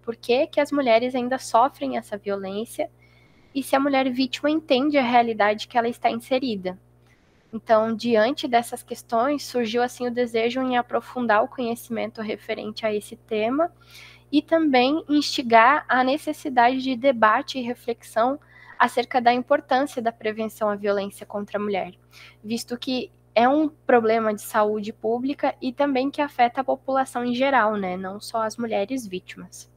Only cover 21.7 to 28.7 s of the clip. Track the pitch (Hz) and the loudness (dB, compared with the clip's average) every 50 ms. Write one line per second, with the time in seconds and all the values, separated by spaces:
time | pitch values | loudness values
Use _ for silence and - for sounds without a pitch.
21.7 | 196 185 175 175 180 _ _ _ _ - - - - _ - 214 233 226 - - | -4 -4 -6 -8 -12 _ _ _ _ -20 -20 -20 -20 _ -8 -8 -6 -6 -6 -8
22.7 | 240 240 - 269 254 254 - - _ _ _ _ _ 220 233 254 277 302 311 294 | -10 -10 -6 -6 -6 -6 -6 -10 _ _ _ _ _ 4 4 6 4 4 2 0
23.7 | - _ _ - 247 240 220 220 220 226 220 220 214 202 - - - 220 214 214 | -4 _ _ 4 4 4 6 4 2 2 2 -2 -4 -4 -8 -2 0 2 2 2
24.7 | 214 214 208 214 220 _ - 214 226 247 247 269 285 - - 277 - _ - 254 | 0 -4 -6 -8 -10 _ -4 -4 -2 -2 -2 -4 -4 -2 -4 -4 -4 _ -8 -8
25.7 | 247 - 285 285 269 254 269 285 - - 285 277 - - 240 240 - 277 262 - | -2 -2 -2 0 0 0 -2 -2 -2 -4 -4 -4 0 0 0 2 2 -2 -2 -2
26.7 | 262 262 _ - 269 269 269 - - 247 240 247 240 240 262 277 277 247 214 214 | -4 -4 _ -2 0 0 -2 -2 -4 -4 -2 -2 0 0 0 2 4 4 2 2
27.7 | 214 208 196 185 180 185 190 185 196 214 - - - 226 220 220 214 - 240 226 | 0 -2 -4 -6 -6 -6 -8 -10 -10 -12 -14 -8 -4 -4 -4 -4 -6 -6 -6 -4